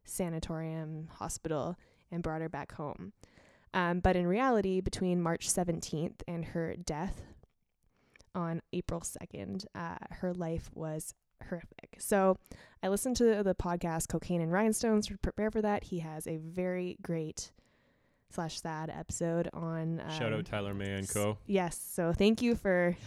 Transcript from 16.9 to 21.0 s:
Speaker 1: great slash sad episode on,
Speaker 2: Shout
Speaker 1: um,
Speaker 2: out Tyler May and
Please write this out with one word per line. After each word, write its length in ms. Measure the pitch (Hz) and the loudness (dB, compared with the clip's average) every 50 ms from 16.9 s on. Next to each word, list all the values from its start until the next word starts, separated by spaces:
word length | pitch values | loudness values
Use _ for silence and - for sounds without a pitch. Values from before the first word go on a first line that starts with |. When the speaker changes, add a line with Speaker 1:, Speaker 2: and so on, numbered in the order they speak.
| - - 196 | -6 -6 -4
Speaker 1:
great 480 | - 170 160 156 156 - - - - - _ _ _ _ _ _ _ _ _ _ _ _ _ _ _ | -4 -2 -2 -2 -4 -6 -8 -10 -12 -12 _ _ _ _ _ _ _ _ _ _ _ _ _ _ _
slash 300 | - - 170 160 - - | -6 -6 -4 -4 -4 -6
sad 300 | - 165 160 156 160 160 | -8 -6 -6 -6 -6 -6
episode 580 | - - 165 - - - 175 170 165 170 170 - - | -6 -8 -8 -8 -4 -2 0 2 2 2 2 0 -2
on, 500 | 165 165 165 165 160 160 160 165 160 - - 156 160 | -6 -4 -4 -2 -2 -2 -2 -2 -2 -4 -4 -4 -2
Speaker 2:
Shout 140 | 123 110 110 | 0 0 0
Speaker 1:
um, 80 | 107 | 0
Speaker 2:
out 60 | - | -2
Tyler 280 | - - 104 101 101 101 | 0 -2 -2 -2 -2 -2
May 160 | 98 98 98 98 | -2 -2 -2 -2
and 100 | 98 | -2